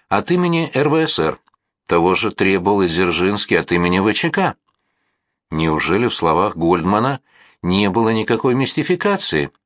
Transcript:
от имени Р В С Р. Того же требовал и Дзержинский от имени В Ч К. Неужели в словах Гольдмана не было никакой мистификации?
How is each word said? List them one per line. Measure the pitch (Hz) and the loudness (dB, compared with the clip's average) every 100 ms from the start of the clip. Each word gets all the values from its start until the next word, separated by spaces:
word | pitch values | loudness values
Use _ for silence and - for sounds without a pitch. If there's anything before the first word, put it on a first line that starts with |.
| - | -4
от | 101 - | -2 0
имени | 180 175 165 165 | 0 2 0 -2
Р | 131 147 | 0 2
В | 160 156 | 2 0
С | - | 0
Р. | 78 - _ _ _ _ - | -2 -4 _ _ _ _ -2
Того | 85 87 90 | 2 2 2
же | 110 | -2
требовал | - 95 95 92 101 | -2 0 2 2 2
и | 90 | 2
Дзержинский | 82 90 80 92 104 - 87 | 0 0 0 0 -2 0 0
от | 80 | 0
имени | 87 87 90 | 0 2 2
В | 104 | 2
Ч | 104 165 | 0 -2
К. | 196 175 - _ _ _ _ _ _ _ _ - | -2 -2 -4 _ _ _ _ _ _ _ _ -10
Неужели | 78 80 78 71 95 120 | -4 -2 -2 0 0 0
в | |
словах | - 82 80 104 80 | 0 0 2 0 0
Гольдмана | 85 87 87 104 127 135 _ _ - _ | 0 0 2 0 0 -4 _ _ -20 _
не | 87 95 101 | -2 0 2
было | 101 113 | 2 0
никакой | 113 107 113 135 | 0 0 0 0
мистификации? | 127 135 - 156 180 208 190 - 76 69 _ | 0 -2 -4 -2 0 0 -2 -2 -2 -4 _